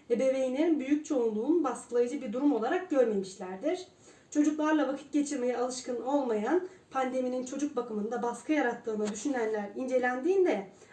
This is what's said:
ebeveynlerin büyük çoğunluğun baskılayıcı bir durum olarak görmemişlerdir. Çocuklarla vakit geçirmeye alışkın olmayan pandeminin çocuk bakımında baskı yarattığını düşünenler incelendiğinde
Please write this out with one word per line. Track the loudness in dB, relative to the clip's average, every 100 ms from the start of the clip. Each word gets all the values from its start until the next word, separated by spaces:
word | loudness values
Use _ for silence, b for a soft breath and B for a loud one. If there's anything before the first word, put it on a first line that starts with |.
| B
ebeveynlerin | 0 2 2 0 2 2 2
büyük | 2 0 0
çoğunluğun | 0 0 0 2 2
baskılayıcı | 2 -2 -2 2 2 0
bir | -4
durum | 2 2
olarak | 4 2 0 2
görmemişlerdir. | 4 4 2 -2 -8 -10 -4 -2 -2 -6 -18 B B B
Çocuklarla | 2 2 2 2 2 2
vakit | -2 -4
geçirmeye | -2 0 -2 -2 0
alışkın | -2 -4 -6 -6
olmayan | 0 0 2 0 2 0 0 B B
pandeminin | -2 -2 0 -2 -4
çocuk | -6 -6 -4 -4
bakımında | -4 -4 -4 -4
baskı | -4 -4 -2
yarattığını | 0 0 -2 -4 -4 -4
düşünenler | -4 -4 -2 -2 -2 -4 -6
incelendiğinde | -2 0 0 0 2 4 4 2 -4 B B